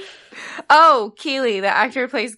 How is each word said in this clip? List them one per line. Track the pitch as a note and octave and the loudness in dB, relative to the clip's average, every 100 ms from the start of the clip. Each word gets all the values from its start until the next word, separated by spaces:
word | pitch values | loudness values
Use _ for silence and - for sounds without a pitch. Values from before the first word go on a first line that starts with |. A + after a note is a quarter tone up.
| G4 - _ - - - - | -20 -20 _ -20 -18 -18 2
Oh, | D4 E4 C4+ G#3+ _ | 4 6 4 -4 _
Keeley, | D#4 C4+ B3 G3 | -8 -4 -4 -2
the | G3 | -2
actor | - A3 C4 | -2 -2 -4
who | B3 | -6
plays, | C4 A#3 | -6 -8